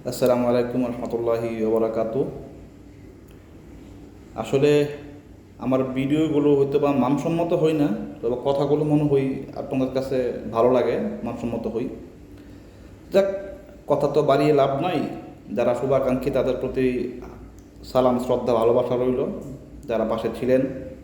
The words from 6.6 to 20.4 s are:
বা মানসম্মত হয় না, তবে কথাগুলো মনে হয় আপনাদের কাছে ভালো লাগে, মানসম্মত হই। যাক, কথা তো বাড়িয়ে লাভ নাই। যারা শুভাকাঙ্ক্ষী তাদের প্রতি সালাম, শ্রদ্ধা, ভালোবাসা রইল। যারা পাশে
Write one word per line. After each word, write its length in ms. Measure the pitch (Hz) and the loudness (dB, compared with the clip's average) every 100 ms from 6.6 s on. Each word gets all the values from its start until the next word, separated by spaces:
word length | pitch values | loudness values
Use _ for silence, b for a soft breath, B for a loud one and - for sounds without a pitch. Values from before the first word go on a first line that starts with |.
| 139 143 | 4 2
বা 140 | 143 | 2
মানসম্মত 600 | 139 123 147 165 165 165 | 2 2 0 0 0 0
হয় 200 | 175 156 | 2 2
না, 160 | 156 143 104 - - | 2 0 0 -6 -6
তবে 140 | 117 120 | -4 -2
কথাগুলো 400 | 139 139 143 151 | 0 0 2 2
মনে 180 | 151 151 | 2 2
হয় 320 | 147 139 135 135 - - | 4 2 2 -4 -8 -10
আপনাদের 380 | - 135 127 | -4 -2 0
কাছে 380 | 131 - 135 123 120 110 | -2 -2 -2 -2 -4 -2
ভালো 180 | 113 123 | 2 4
লাগে, 280 | 127 117 147 - - | 4 2 0 -4 -6
মানসম্মত 420 | 120 113 120 113 110 | -8 -6 -6 -4 -4
হই। 220 | 113 135 - - - - B B B B B B B - | -4 -6 -8 -16 -20 -20 B B B B B B B 0
যাক, 120 | 190 196 - - - - - - | 2 2 -2 -10 -14 -18 -20 -2
কথা 220 | 139 147 | 0 2
তো 140 | 151 | 2
বাড়িয়ে 300 | 139 139 151 | 4 4 4
লাভ 280 | 143 135 135 | 4 4 0
নাই। 200 | 180 156 110 - - - - | -2 -2 -4 -8 -14 -18 -6
যারা 220 | 107 120 | 0 0
শুভাকাঙ্ক্ষী 560 | 120 135 135 127 127 139 | 0 2 2 2 0 0
তাদের 260 | 135 131 - | 0 0 -2
প্রতি 600 | 131 135 127 123 - - - - - - - - | -2 0 0 0 -6 -8 -14 -16 -18 -20 -20 -20
সালাম, 340 | - 127 127 120 | -2 4 4 2
শ্রদ্ধা, 360 | - 120 - | 0 0 2
ভালোবাসা 420 | 117 113 123 123 123 | 4 4 4 2 0
রইল। 300 | 127 127 156 - - - - - | 0 0 -2 -6 -10 -14 -16 -18
যারা 200 | - 110 | -4 -2
পাশে 240 | 107 113 110 - | 0 -2 -4 -2